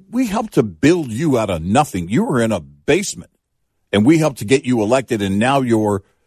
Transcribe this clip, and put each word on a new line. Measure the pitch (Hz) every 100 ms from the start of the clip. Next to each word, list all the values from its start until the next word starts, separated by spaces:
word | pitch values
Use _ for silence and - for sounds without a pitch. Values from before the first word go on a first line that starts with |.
| -
we | 233 254
helped | 208 220
to | -
build | 113 80 139 180 139
you | 110 165 127
out | 107
of | 85
nothing. | 82 113 170 98 85
You | 120
were | 220 131
in | 113
a | 104
basement, | 71 71 - 160 208 - - _ _ _ _ _ _
and | 98 110
we | 165
helped | 156 127
to | 104
get | 135 -
you | 123
elected, | 104 131 117 110
and | 101 98
now | 120 139
you're | 127 113 107 101 - _